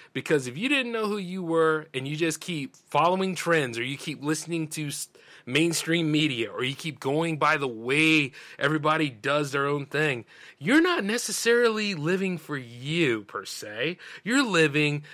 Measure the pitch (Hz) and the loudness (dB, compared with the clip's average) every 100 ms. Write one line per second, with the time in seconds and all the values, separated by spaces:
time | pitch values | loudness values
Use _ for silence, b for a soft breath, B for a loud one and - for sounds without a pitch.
0 | B 135 - 151 127 131 254 285 240 226 | B -8 0 0 0 -4 0 0 0 -2
1 | 208 208 180 190 170 165 160 156 151 135 | -2 -4 -6 -6 0 4 4 2 -2 -6
2 | 135 151 165 151 - 160 135 - - 143 | -4 0 0 -2 -6 -6 -6 -12 0 4
3 | 170 190 190 180 170 165 131 113 127 139 | 4 4 0 -2 2 2 2 -2 -4 -6
4 | - 127 143 156 156 170 151 156 147 - | -8 -6 -2 -2 -2 -4 -4 -6 -6 -8
5 | - - B B - 139 170 160 160 170 | -12 -16 B B -2 2 2 0 0 0
6 | 160 151 151 117 104 104 127 139 165 127 | 2 2 2 0 -4 -2 -4 -4 -10 -6
7 | 135 151 165 151 151 156 135 113 120 147 | -2 0 0 2 2 2 0 -4 0 4
8 | 160 156 135 B B B 143 156 151 156 | 6 4 2 B B B 0 2 0 0
9 | 147 110 139 147 143 139 143 147 135 143 | 0 -2 0 0 0 0 0 -2 -4 0
10 | 151 123 - B B B 151 302 359 339 | 0 -2 -8 B B B 4 4 4 2
11 | 202 240 - 190 226 240 240 214 208 175 | 0 -2 -2 -2 2 4 4 2 -2 -2
12 | 151 185 190 170 - 143 120 120 139 170 | 0 0 0 -4 -6 -8 -8 -10 -4 2
13 | 147 110 98 101 95 - 107 107 151 180 | 2 2 -4 -10 -10 -12 -10 -6 -4 -6
14 | B B 190 262 247 170 156 143 151 147 | B B 0 0 4 4 4 2 0 -2
15 | 147 | -8